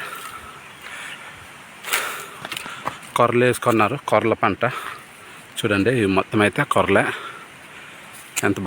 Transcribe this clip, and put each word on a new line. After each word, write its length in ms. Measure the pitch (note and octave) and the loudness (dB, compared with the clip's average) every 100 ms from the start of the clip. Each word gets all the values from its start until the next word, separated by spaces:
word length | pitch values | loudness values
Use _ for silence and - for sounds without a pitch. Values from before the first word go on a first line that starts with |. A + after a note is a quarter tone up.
| - - - - - - - - - - - - - - - - - - - - - - - - - - - - - - - - | -6 -12 -14 -14 -16 -18 -18 -18 -16 -14 -14 -14 -16 -18 -18 -20 -20 -16 -6 -4 -4 -8 -12 -12 -10 -10 -10 -10 -10 -10 -2 2
కొర్రలు 260 | A#2+ A#2 B2 | 4 4 4
వేసుకున్నారు. 480 | A#2 B2 A2+ G#2 C#3 - | 2 2 4 4 0 2
కొర్రల 240 | G#2+ A2 G#2+ | 4 4 2
పంట 200 | A2 F#2 A#2+ - - - - - - - - - | 2 2 -2 -4 -10 -12 -16 -20 -20 -20 -16 -4
చూడండి, 320 | A2 G2+ G#2 B2+ | 0 2 4 4
ఇవి 100 | G2 F#2+ | 4 2
మొత్తం 200 | - A2 G#2 | 2 4 4
అయితే 140 | - C#3+ G#2 | 2 2 2
కొర్రలే. 300 | F#2 G2+ - - - - - - - - - - - - - - G#2 | 4 4 2 -2 -10 -14 -18 -20 -20 -20 -20 -20 -20 -20 -12 -2 -2
ఎంత 100 | G2 | 2